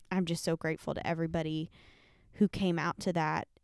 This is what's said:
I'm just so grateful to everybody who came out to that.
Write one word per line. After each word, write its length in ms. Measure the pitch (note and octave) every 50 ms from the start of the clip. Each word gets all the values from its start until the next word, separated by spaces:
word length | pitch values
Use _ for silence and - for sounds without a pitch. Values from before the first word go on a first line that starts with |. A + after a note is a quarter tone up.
| - -
I'm 140 | F#3 F#3+ F3+
just 180 | E3 E3+ E3 -
so 120 | F3 E3
grateful 380 | D#3+ - D#3+ D#3+ - - - -
to 100 | - -
everybody 640 | - E3 D#3+ E3 D#3+ E3 E3 D#3 D#3 D#3 D#3 D#3+ - - - - - - - _ _ _ _ - - -
who 140 | - G#3+
came 320 | F#3+ - - G3+ F#3 E3+ E3
out 200 | D#3 E3+ - -
to 120 | - G3 E3+
that. 340 | E3+ D#3 D#3 D#3 - - - _ _